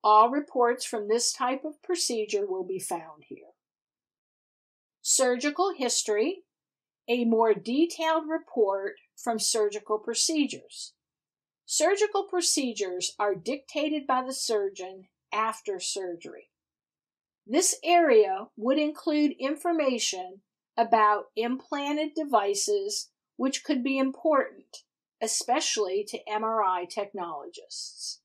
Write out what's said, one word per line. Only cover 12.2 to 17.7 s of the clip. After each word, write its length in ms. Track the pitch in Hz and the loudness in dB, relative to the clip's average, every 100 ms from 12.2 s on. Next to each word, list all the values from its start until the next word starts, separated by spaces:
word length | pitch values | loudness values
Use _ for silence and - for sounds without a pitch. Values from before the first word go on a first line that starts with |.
| 403 | -2
procedures 880 | 359 339 - 262 214 196 180 - - | -2 0 0 -2 -2 -4 -4 -6 -2
are 160 | 208 | -2
dictated 720 | 185 202 285 - 302 302 302 277 | -2 -4 -6 -6 -4 -2 -2 0
by 160 | 254 | -2
the 120 | 254 | 0
surgeon 720 | 262 - 214 196 190 185 190 190 _ _ | -6 -2 0 -2 -6 -14 -14 -20 _ _
after 460 | 208 220 214 - 185 | -2 -2 -4 -8 -6
surgery. 720 | - 202 185 170 - - - _ _ _ _ _ _ _ _ _ - | -6 -6 -6 -8 -12 -18 -20 _ _ _ _ _ _ _ _ _ -2
This 300 | 262 381 | 2 2